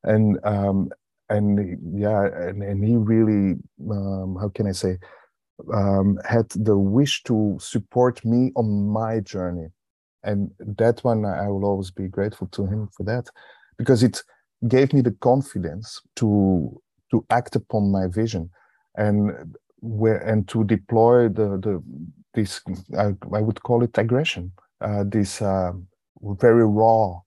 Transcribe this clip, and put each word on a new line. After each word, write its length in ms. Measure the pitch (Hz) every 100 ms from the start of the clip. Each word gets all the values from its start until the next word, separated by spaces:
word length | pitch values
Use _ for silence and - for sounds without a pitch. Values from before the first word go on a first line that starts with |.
And, 340 | - 107 107 101
um, 460 | 104 101 101 98 - - _ _ _
and 300 | 107 104 101
he, 420 | 95 90 85 98
yeah, 240 | 104 107
and, 380 | 98 - 87 98
and 220 | 101 98
he 120 | 107 117
really, 600 | 107 113 110 104 95 87 - _ -
um, 460 | 101 98 95 95 92
how 100 | 104
can 160 | - 101
I 60 |
say, 260 | 95 95 90 - - _ _ _ - -
um, 460 | 110 98 98 98 98
had 240 | - 117 110
the 260 | 95 110 101
wish 460 | 98 113 143 -
to 320 | - 110 107 82
support 640 | - 117 - 123 123 123
me 280 | 113 120 127 127
on 320 | 110 101 101
my 320 | 107 110 113
journey. 480 | 98 98 90 87 80 _ _ _ _ _
And 280 | 101 101 101 _
that 440 | 107 101 113 117
one, 220 | 123 110
I 240 | 104 90 101
will 160 | 98
always 260 | 101 98 92
be 160 | - 92
grateful 400 | 98 101 - 90
to 180 | - 98
him 220 | 107 107 _
for 60 |
that, 240 | 98 123 - _ - _ _ -
because 260 | 117 120
it 200 | 123 - - _ _ _ 117
gave 240 | 127 139
me 80 | 139
the 100 | 120
confidence 880 | 107 123 131 139 98 85 85 113 - _ -
to, 640 | 110 101 95 92 65 - _ _ _
to 140 | 117 -
act 260 | 117 - 117
upon 340 | - 107 101
my 160 | 98 92
vision 440 | 98 113 101 82 _ _ _ _ -
and 600 | 104 104 104 - 160 - _ _
where, 380 | 117 107 110 107
and 280 | 110 107 98
to 160 | 113
deploy 680 | 104 107 - 113 117 123 117
the, 300 | 104 104 98
the, 240 | 104 92 - 69 85 - _
this, 260 | - 104 - - 92 - -
I, 180 | 104 95 -
I 60 | 104
would 220 | 107 110
call 180 | - 120
it 160 | 117 -
aggression, 540 | 110 123 160 - 90 - _ _
uh, 220 | 104 104 101
this, 340 | 107 98 -
uh, 300 | 101 95 90 90 92 _ _ _
very 440 | 101 98 123 117
raw 540 | 110 104 110 113 101 87